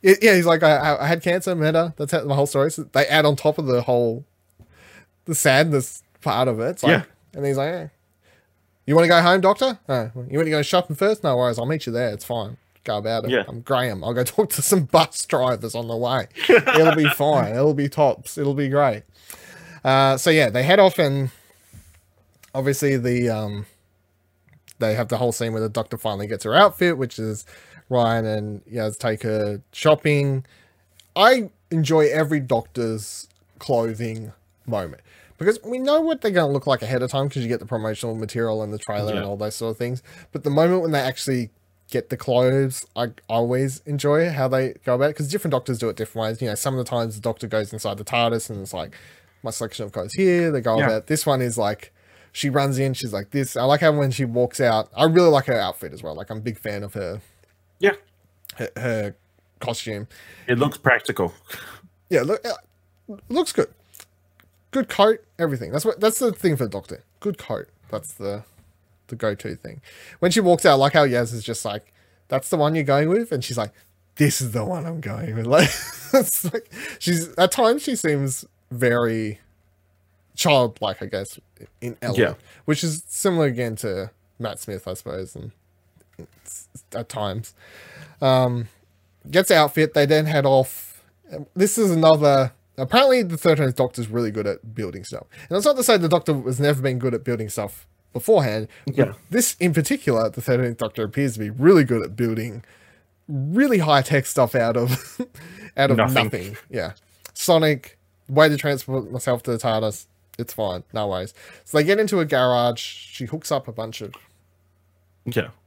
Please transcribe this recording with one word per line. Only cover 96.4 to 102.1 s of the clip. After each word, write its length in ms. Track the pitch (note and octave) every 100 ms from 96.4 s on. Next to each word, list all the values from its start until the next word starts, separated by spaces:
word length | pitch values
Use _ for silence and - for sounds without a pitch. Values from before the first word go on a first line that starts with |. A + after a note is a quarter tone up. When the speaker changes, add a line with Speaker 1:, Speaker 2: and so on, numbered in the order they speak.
Speaker 1:
has 180 | B2 B2+
never 220 | C#3+ C#3+
been 180 | C3 B2+
good 140 | B2+
at 100 | A#2
building 260 | - A#2+ G#2+
stuff 380 | - G#2 - _ _ _
beforehand, 540 | - - G#3+ C3+ G#2+ G#2+ - -
but 100 | C3+
Speaker 2:
Yeah. 160 | A2+ G#2 _
Speaker 1:
this 260 | G#3+ A#3+ -
in 140 | F3+
particular, 560 | E3 C#3+ C4+ - A2+ A2+
the 120 | -
Thirteenth 360 | A#2 B2 B2 A#2
Doctor 260 | A2 -
appears 300 | G#2+ C#3+ C#3
to 60 | A2
be 100 | G#2
really 340 | A#2 D3 F#3+
good 200 | C3 A#2
at 120 | D#2